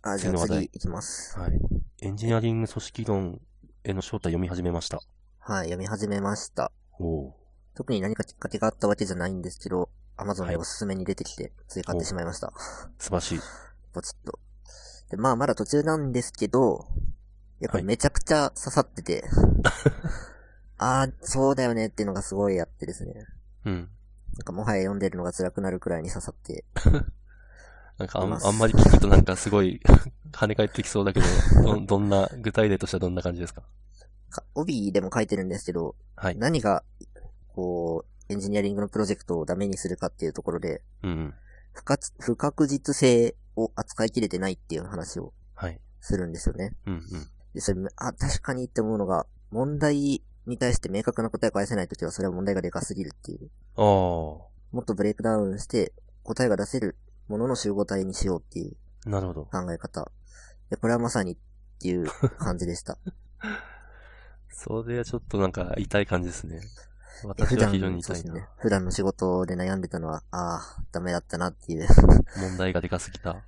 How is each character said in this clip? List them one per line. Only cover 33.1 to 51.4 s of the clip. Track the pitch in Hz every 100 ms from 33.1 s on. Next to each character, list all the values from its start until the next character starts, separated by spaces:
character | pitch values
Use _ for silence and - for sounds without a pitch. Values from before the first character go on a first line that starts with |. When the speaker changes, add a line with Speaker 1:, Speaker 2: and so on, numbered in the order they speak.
| 90
Speaker 2:
な |
感 | 90 87
じ |
で | 87
す |
か？ | - - - - - - - -
Speaker 1:
か-、 | - - 139
帯 | 175 262 101
で | 95
も | 92
書 | 123
い | 107
て | 101
る |
ん | 92
で | -
す | -
け |
ど、 | 87 80 - - -
Speaker 2:
は | 95
い。 | 87
Speaker 1:
何 | 127 160
が、 | 104 92 - - - - - - -
こ | - 90 87 85 82 - - -
う、 |
エ | 101
ン |
ジ | 95
ニ | 208
ア |
リ | 202
ン | 202
グ |
の | 196
プ | 214
ロ | 214
ジ |
ェ | -
ク | -
ト | 170
を | -
ダ | -
メ | 101
に | 185
す | 92
る | 90
か | -
っ |
て | - 80
い |
う |
と | -
こ | -
ろ | 85
で、 | 85 - - -
Speaker 2:
う | 95
ん |
う |
ん。 | 80 78 - - - -
Speaker 1:
不 | -
可-、 | - 139 - -
不 | - 117
確 | 147 - 147
実 | 139 - 139
性 | 131 120 117 - - -
を | 113 -
扱 | - - 113
い |
き | 123
れ | 104
て | 90
な | 95
い |
っ | 90
て | - 80
い |
う | 90
話 | 98 76 87
を | 85 - - -
Speaker 2:
は | 90
い。 | 82 - -
Speaker 1:
す | - 101
る | 87
ん |
で | 82
す | -
よ | -
ね。 | 95 - -
Speaker 2:
う |
ん |
う | 87
ん。 | - 87 73 - -
Speaker 1:
で、 | 80
そ | -
れ、 | 92 95 -
あ、 | 127
確 | - - -
か | -
に | 127 127
っ |
て | -
思 | 107 107
う |
の | 95
が、 | 90 - - -
問 | 107 139 147
題 | 151 143 143 139 - - -
に | 123
対 | 123
し | 123
て | -
明 | 196
確 | 110 117
な | 113
答 | -